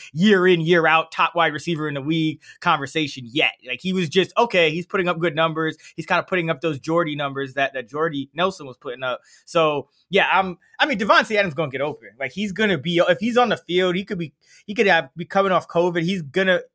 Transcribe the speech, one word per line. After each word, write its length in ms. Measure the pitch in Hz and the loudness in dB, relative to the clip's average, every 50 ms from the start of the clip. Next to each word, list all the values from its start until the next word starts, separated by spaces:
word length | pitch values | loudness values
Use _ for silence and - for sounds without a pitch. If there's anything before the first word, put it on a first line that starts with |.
| - - - | -18 -12 -2
year 320 | 151 180 220 202 185 180 | 2 4 4 6 6 6
in, 160 | 185 180 170 | 4 4 4
year 240 | 160 160 180 175 160 | 4 4 4 4 6
out 260 | 160 156 160 160 - | 6 4 4 2 0
top 220 | - - 180 160 - | 0 0 0 0 2
wide 200 | 170 165 160 151 | 0 0 0 0
receiver 340 | 147 - 170 175 147 156 151 | -4 -4 -4 -4 -4 -4 -4
in 80 | 143 | -6
the 60 | 143 | -6
league 380 | 131 147 165 165 160 156 151 - _ - - _ | -4 -2 -2 0 0 -2 -4 -6 _ -20 -20 _
conversation 640 | - 175 165 147 139 135 - 165 156 135 - 135 123 | 0 0 0 0 -2 -4 -4 -4 -4 -4 -6 -12 -16
yet. 280 | 117 113 151 139 117 - _ _ - | -8 -2 0 0 0 -2 _ _ -12
Like, 120 | 127 123 | -12 -6
he 120 | - 185 185 | -4 -4 -2
was 140 | 185 180 147 | -2 -2 0
just, 240 | - 190 180 180 - - | 0 0 0 0 2 0
okay, 320 | 240 226 - 185 170 156 | 0 2 4 2 2 2
he's 160 | 151 175 175 | 2 -2 -8
putting 220 | - - 202 180 175 | -4 -4 -2 -2 -2
up 100 | 180 165 | -2 0
good 180 | 170 175 151 | -2 -2 0
numbers. 400 | 151 160 165 160 156 160 160 156 - - - - | 0 -2 0 0 -2 -4 -4 -4 -8 -16 -18 -14
He's 100 | - 160 | -14 -4
kinda 160 | - 185 170 | -2 -2 -2
putting 300 | 156 - 190 180 165 165 | 0 -2 -4 -2 -2 -2
up 100 | 165 135 | -4 -2
those 180 | - 165 151 127 | -2 -4 -4 -4
Jordy 360 | - 156 165 170 170 151 147 | -4 -2 -2 0 0 -2 -4
numbers 400 | 143 147 139 135 135 139 131 127 | -6 -6 -6 -6 -6 -8 -8 -4
that, 180 | 139 139 135 - | -2 -4 -2 -4
that 160 | 131 120 104 | -8 -12 -10
Jordy 400 | 131 147 160 165 151 139 131 - | -6 -4 -4 -4 -4 -6 -10 -10
Nelson 360 | _ 151 175 190 185 - 151 135 | _ -2 -2 -2 -2 -6 -14 -18
was 100 | 123 _ | -18 _
putting 240 | _ 139 123 127 | _ -12 -10 -6
up. 200 | 135 127 123 - - _ - _ _ | -6 -6 -6 -6 -10 _ -20 _ _
So, 440 | - - 170 160 156 147 143 123 - _ _ _ _ | -2 2 2 2 4 2 -2 -6 -8 _ _ _ _
yeah, 180 | 175 196 165 139 | 0 0 2 4
I'm, 280 | 160 185 190 185 175 - _ _ _ - | 2 2 2 0 -6 -12 _ _ _ -2
I 60 | 269 | 0
mean, 140 | 302 269 185 | 0 0 -2
Davante 360 | 220 202 311 330 262 - 220 | 2 4 4 4 4 2 0
Adams 200 | 208 202 185 139 | -2 -2 -2 -2
gonna 160 | 143 160 139 | -4 -6 -4
get 100 | 139 131 | -4 -4
open. 280 | 139 151 143 - - 101 101 120 | -4 -4 -6 -8 -14 -20 -12 _
Like, 120 | 135 131 | -10 -8
he's 200 | - 185 208 208 | -6 -6 -6 -6
gonna 260 | 185 208 220 208 190 147 | -2 0 2 2 2 0
be, 200 | 120 170 175 165 | -2 -2 2 2
if 200 | 175 175 175 165 | 4 4 2 0
he's 200 | 202 240 233 240 | 0 0 2 2
on 120 | 247 226 | 2 2
the 80 | 180 - | 0 -4
field, 380 | - - 175 180 185 185 175 | -4 -2 0 2 2 2 0
he 100 | 185 202 | -2 -4
could 140 | - 214 175 | -6 -8 -8
be, 140 | 170 143 - _ _ _ _ - _ - | -8 -10 -10 _ _ _ _ -20 _ -10
he 80 | 208 | -2
could 100 | 190 190 | 0 2
have, 240 | 196 180 165 160 - _ 160 | 4 4 2 0 -4 _ -12
be 80 | 170 | -12
coming 260 | - - 196 196 196 | -2 0 0 2 2
off 160 | 185 165 143 - | 2 0 0 0
covid. 360 | - 170 170 180 170 175 160 | 0 0 0 2 0 0 -2
He's 180 | 170 202 185 | -2 -2 -4
gonna 380 | 160 135 123 185 190 190 180 175 - - | -6 -4 -2 -2 2 2 2 0 -2 -8